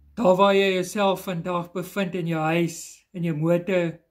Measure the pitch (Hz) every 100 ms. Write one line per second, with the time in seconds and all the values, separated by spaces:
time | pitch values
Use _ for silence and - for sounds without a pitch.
0 | _ - 185 185 202 196 196 185 180 214
1 | 196 180 196 170 180 175 165 185 175 202
2 | 185 180 165 165 156 170 170 - - -
3 | _ 185 170 151 160 175 175 180 170 165
4 | _